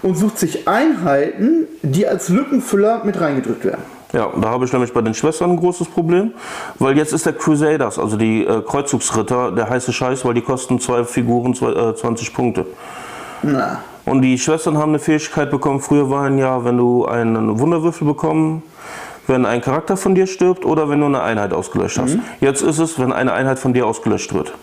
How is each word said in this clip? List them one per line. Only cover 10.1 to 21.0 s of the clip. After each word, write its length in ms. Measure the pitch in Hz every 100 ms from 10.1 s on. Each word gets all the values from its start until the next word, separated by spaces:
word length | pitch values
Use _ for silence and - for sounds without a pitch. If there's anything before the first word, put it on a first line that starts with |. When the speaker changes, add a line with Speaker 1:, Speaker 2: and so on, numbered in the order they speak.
| 131
Speaker 2:
weil 120 | 127 117
die 60 |
kosten 380 | 117 127 - 123
zwei 240 | - 123
Figuren 500 | 120 - 120 120 123 120
zwei, 160 | 120
äh, 240 | 120 113 110
zwanzig 380 | 120 113 -
Punkte. 320 | - 123 110 - - - - - - - -
Speaker 1:
Na. 380 | 147 135 104 - - - -
Speaker 2:
Und 160 | 135
die 160 | 131 127
Schwestern 400 | - 160 165 151
haben 140 | 151
eine 80 | 151
Fähigkeit 500 | 147 151 151 - 143
bekommen, 300 | 139 147 139
früher 280 | 135 147 135
waren 260 | 139 139 135
ja, 260 | 131 127
wenn 140 | 120 123
du 280 | 120 123 -
einen 540 | 117 113 113 110 110
Wunderwürfel 460 | 147 170 165 160 147
bekommen, 560 | 147 156 160 156 160 - - - - - - -
wenn 200 | 131 113
ein 140 | 120
Charakter 360 | 127 143 156 190
von 160 | 196
dir 140 | 190 190
stirbt 380 | 185 180 185 -
oder 220 | 156 151
wenn 120 |
du 80 | 147